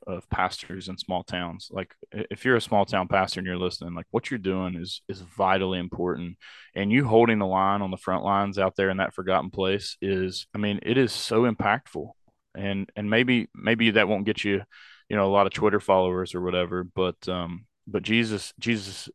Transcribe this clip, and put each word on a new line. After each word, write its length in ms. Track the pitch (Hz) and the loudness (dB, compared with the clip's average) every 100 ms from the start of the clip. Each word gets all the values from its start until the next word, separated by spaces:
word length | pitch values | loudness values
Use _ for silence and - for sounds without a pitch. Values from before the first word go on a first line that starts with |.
| - | -10
of 220 | 90 - | -10 -4
pastors 580 | - 92 - - 92 92 | -2 0 -2 -12 -12 -12
in 80 | 92 | -12
small 260 | - 90 | -6 -6
towns. 460 | - 90 87 92 - | -4 -6 -6 -8 -10
Like, 240 | 95 92 _ - - | -10 -10 _ -14 -10
i-, 80 | - | -10
if 140 | 104 | -2
you're 120 | 131 117 | 2 4
a 40 | |
small 220 | - 104 98 | 4 2 2
town 220 | 101 92 | 0 2
pastor 320 | 98 92 - | 2 2 -2
and 60 | 92 | -6
you're 120 | 90 | -4
listening, 360 | 90 - 85 | -4 -4 -10
like, 120 | 85 - | -10 -4
what 200 | 117 - | -4 -4
you're 80 | 123 | -4
doing 360 | 95 95 92 87 | -2 -2 -2 -6
is, 260 | 92 - - | -10 -12 -12
is 120 | 95 | -12
vitally 580 | 90 101 95 95 95 92 | -10 0 2 2 2 -2
important. 600 | 90 - 90 78 87 90 - - - | -6 -4 -4 -4 -8 -12 -20 -20 -10
And 160 | - 101 | -4 2
you 140 | 120 | 2
holding 340 | 131 110 117 107 | 6 6 6 4
the 80 | 95 | 2
line 360 | 95 95 101 | 2 2 2
on 80 | 98 | -2
the 60 | 92 | -4
front 280 | - 92 | -4 -2
lines 340 | 98 98 101 98 | 2 2 0 0
out 180 | 95 - | 0 2
there 140 | 98 | 0
in 80 | 95 | 2
that 160 | 95 | -2
forgotten 360 | - 92 92 95 | -2 0 0 0
place 460 | - 95 101 - - | -2 0 0 -4 -6
is, 460 | 98 95 92 92 - | -2 -2 -2 -6 -8
I 40 | 104 | -4
mean, 220 | 104 101 | -2 -2
it 140 | - 127 | 0 2
is 160 | 123 | 2
so 300 | - - 113 120 | -2 0 2 2
impactful. 600 | 107 101 113 - - - - _ _ _ | 2 0 0 -2 -12 -12 -14 _ _ _
And, 360 | - 98 98 98 - | -8 -4 -4 -4 -6
and 120 | 104 | 0
maybe, 380 | 113 127 123 - | 2 4 2 0
maybe 380 | - 104 113 113 | -2 0 2 4
that 160 | 107 98 | 4 4
won't 180 | 104 101 | 2 0
get 180 | 104 | -2
you, 180 | 104 98 101 - - - - | 0 -2 -2 -16 -20 -20 -4
you 80 | 104 | 0
know, 100 | 98 | 4
a 60 | |
lot 140 | 101 95 | 4 4
of 60 | |
Twitter 280 | - 107 101 | 2 2 2
followers 540 | - 95 92 90 92 | 4 4 4 0 -4
or 60 | 90 | -4
whatever, 420 | 90 90 87 90 | -2 0 0 -4
but, 440 | 90 - 92 - - | -4 -2 -2 -2 -6
um, 380 | 90 87 87 - _ - | -6 -6 -10 -14 _ -6
but 160 | 107 | -4
Jesus, 500 | 104 113 113 104 - - | 0 2 2 -2 -8 -6
Jesus 500 | 117 110 98 95 - | -2 -2 -4 -14 -16